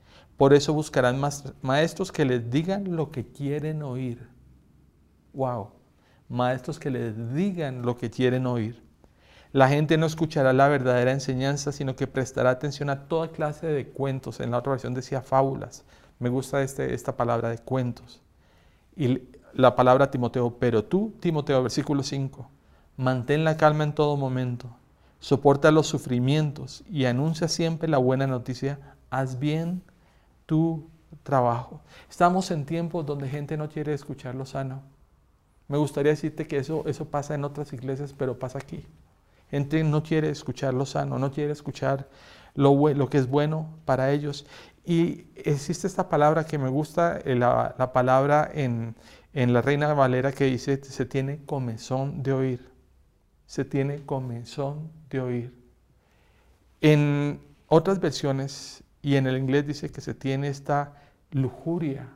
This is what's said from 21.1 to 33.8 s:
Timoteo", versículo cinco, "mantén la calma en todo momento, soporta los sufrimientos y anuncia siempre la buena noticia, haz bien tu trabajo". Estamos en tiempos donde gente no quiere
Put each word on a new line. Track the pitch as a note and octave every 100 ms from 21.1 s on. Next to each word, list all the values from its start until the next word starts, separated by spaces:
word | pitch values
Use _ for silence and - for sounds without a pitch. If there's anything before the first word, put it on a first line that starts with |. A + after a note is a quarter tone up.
| -
Timoteo", | F3 D#3 C#3+ C3
versículo | B2+ - C3+ C#3+
cinco, | C3 C#3 C3+ - B2 _ _ _ _ -
"mantén | C3 B2+ A#2+ D3
la | D#3+ D#3+
calma | D#3 D3+
en | D3+
todo | D3 D3 C#3+
momento, | C3+ B2+ B2+ A#2+ A#2+ - _ _ _ _
soporta | - C3+ C#3+ C#3 D#3
los | D#3 D3+
sufrimientos | C#3 - B2 B2+ D#3 D3+ C#3+ B2+ - -
y | D#3+
anuncia | B2+ B2 D#3 D#3 E3
siempre | - E3 D#3+ D#3+
la | C#3+
buena | B2+ C3 C3+
noticia, | B2+ B2 B2 C3+ C#3 - - _
haz | C3 C3 B2+
bien | D3 D#3 E3+ F3+ - _ _ _ _ _ -
tu | D#3 E3 D#3+ - - _ D#3
trabajo". | - C3+ B2 A#2+ B2 - - - -
Estamos | - F3 F3+ F#3
en | E3 C3+
tiempos | E3 E3+ E3+
donde | C#3+ C#3+ C3+
gente | D3 D3 D#3
no | D3+
quiere | D#3